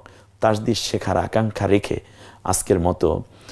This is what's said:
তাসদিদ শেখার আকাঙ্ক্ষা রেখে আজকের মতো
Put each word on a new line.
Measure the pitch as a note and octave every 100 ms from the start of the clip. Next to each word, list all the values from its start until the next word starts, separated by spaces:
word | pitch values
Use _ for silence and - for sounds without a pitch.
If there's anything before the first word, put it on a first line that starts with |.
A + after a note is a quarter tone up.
| - - - _
তাসদিদ | A2 G#2+ A#2 G#2+
শেখার | - G2+ - F2+
আকাঙ্ক্ষা | E2+ A2 A2 - G2
রেখে | G2 - - - - - -
আজকের | F2 F#2 - F#2+
মতো | F2 - E2 - - - -